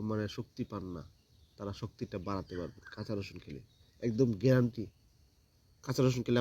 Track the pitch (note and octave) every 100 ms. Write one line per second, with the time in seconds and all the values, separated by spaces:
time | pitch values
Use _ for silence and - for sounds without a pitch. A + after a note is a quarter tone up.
0 | G#2+ G#2+ G#2 - A2+ - A#2 G#2 F#2 E2+
1 | C#2+ _ _ _ - - G2+ G2+ G#2+ -
2 | - G#2 F2+ G2 E2 F2+ E2 - - -
3 | G#2+ G#2 F#2+ F2+ - C#2 - _ _ _
4 | A#2+ A2 B2+ G2+ B2 B2+ A#2+ A2 F#2+ -
5 | _ _ _ _ _ _ _ _ - C3+
6 | C3 B2 A#2 A#2+